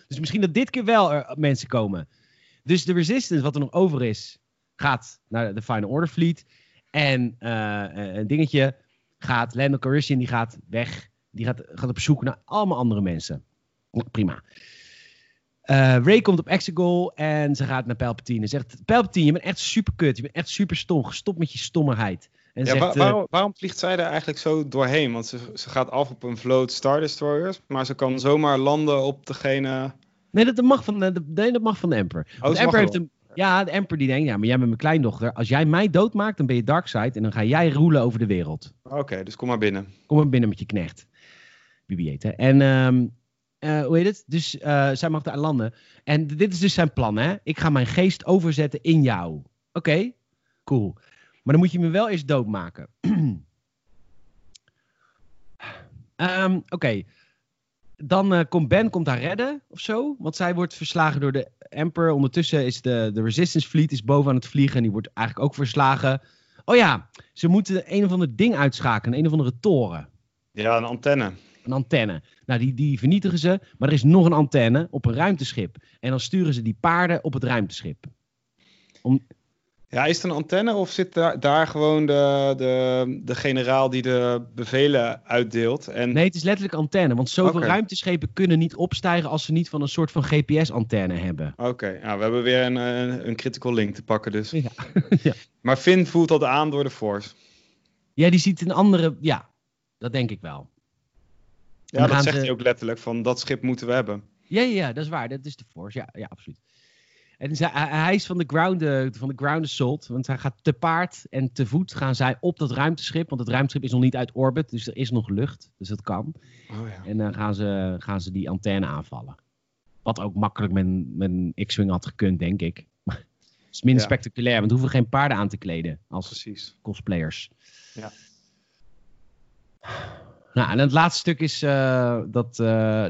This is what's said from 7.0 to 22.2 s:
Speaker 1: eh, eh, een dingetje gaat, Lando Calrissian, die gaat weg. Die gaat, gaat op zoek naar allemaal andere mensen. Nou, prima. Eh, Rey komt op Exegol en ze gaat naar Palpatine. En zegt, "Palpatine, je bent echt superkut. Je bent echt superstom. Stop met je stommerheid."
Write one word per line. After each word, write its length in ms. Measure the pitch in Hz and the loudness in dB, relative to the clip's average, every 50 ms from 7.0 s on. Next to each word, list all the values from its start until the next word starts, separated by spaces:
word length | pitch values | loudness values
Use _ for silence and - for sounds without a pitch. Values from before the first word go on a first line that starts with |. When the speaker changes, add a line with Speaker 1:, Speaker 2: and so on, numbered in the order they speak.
| 147 139 135 127 123 117 120 - | 2 2 2 0 0 -2 -4 -6
Speaker 1:
eh, 460 | - 117 113 110 107 104 104 104 101 | -8 -6 -4 -4 -4 -4 -4 -4 -6
eh, 300 | 95 - 101 104 95 92 | -8 -8 -10 -10 -8 -6
een 100 | 104 110 | -6 -4
dingetje 500 | 101 143 151 160 139 - 139 135 135 135 _ _ _ _ _ _ _ _ _ | -2 0 0 0 0 2 2 2 2 0 _ _ _ _ _ _ _ _ _
gaat, 360 | - 135 127 117 120 117 113 | -6 -2 -2 -2 -2 -2 -2
Lando 240 | 120 139 139 139 127 | -2 0 0 0 0
Calrissian, 400 | - 131 139 151 143 - 143 127 | 0 0 0 0 0 0 0 -2
die 100 | 123 101 | -2 -2
gaat 300 | 123 117 117 117 - - - - | -2 -2 -2 -4 -6 -14 -14 -8
weg. 400 | 107 117 120 - - - - - _ _ _ _ | -6 -6 -6 -6 -8 -12 -16 -18 _ _ _ _
Die 140 | - 95 113 | -12 -8 -6
gaat, 180 | 123 123 120 - | -6 -6 -8 -10
gaat 220 | - - - 131 123 | -18 -12 -8 -6 -6
op 80 | 123 - | -4 -2
zoek 240 | - - 151 - - | 2 2 2 2 0
naar 160 | 135 - - _ | -4 -6 -6 _
allemaal 340 | - - 214 107 95 160 123 | -4 -2 0 0 0 0 0
andere 220 | 123 117 107 104 | 0 0 0 0
mensen. 440 | 98 92 85 80 - - 78 69 - _ _ _ _ _ _ _ _ _ | 0 -2 -2 -4 -6 -8 -10 -10 -12 _ _ _ _ _ _ _ _ _
Nou, 180 | - 117 117 - | -8 -8 -6 -4
prima. 320 | - 110 104 87 67 - - _ - - - - - - - - - - - - _ _ _ _ _ _ _ _ _ _ | -2 -2 -2 -2 -2 -6 -14 _ -20 -20 -20 -20 -20 -20 -20 -20 -20 -20 -20 -20 _ _ _ _ _ _ _ _ _ _
Eh, 360 | _ - 139 135 131 131 127 123 120 | _ 4 6 6 8 8 6 6 6
Rey 160 | 147 160 202 | 6 6 6
komt 180 | - 208 185 175 | 6 4 2 2
op 80 | - - | 2 0
Exegol 640 | 170 185 - - 165 175 180 175 175 175 180 180 - | -2 -2 -2 -2 -2 0 2 2 2 2 0 -2 -4
en 420 | - 151 156 151 151 147 147 143 | -4 -2 -2 0 0 0 0 0
ze 80 | 131 135 | -2 -2
gaat 220 | 120 131 131 113 | -2 -2 -4 -4
naar 100 | 120 120 | -4 -4
Palpatine. 440 | 110 127 120 110 - - - 123 110 107 | -4 -4 -4 -4 -6 -6 -6 -4 -4 -2
En 60 | 104 | -4
zegt, 360 | 139 139 131 - - - - | -4 -6 -8 -10 -14 -10 -2
"Palpatine, 420 | - 220 247 208 185 - 185 156 | 2 4 4 4 2 2 4 4
je 60 | 147 160 | 4 4
bent 120 | 175 - | 2 0
echt 140 | 185 175 - | -4 -6 -4
superkut. 580 | - - - 226 202 - - - 170 143 117 | -4 -4 -2 -2 -2 -2 -2 0 0 0 0
Je 60 | - 117 | 0 -4
bent 120 | 143 - | -10 -8
echt 140 | - 160 - | -8 -8 -6
superstom. 640 | - - 202 - 170 - - - 175 147 120 - - | -4 -2 -2 -2 -2 -4 -2 0 0 0 0 -2 -6
Stop 260 | - - 208 185 165 | -10 -6 -6 -4 -4
met 140 | 165 - - | -4 -4 -6
je 60 | 127 | -8
stommerheid." 720 | - - - 165 151 139 120 107 113 98 90 - | -10 -4 0 0 2 2 2 0 -2 -4 -4 -6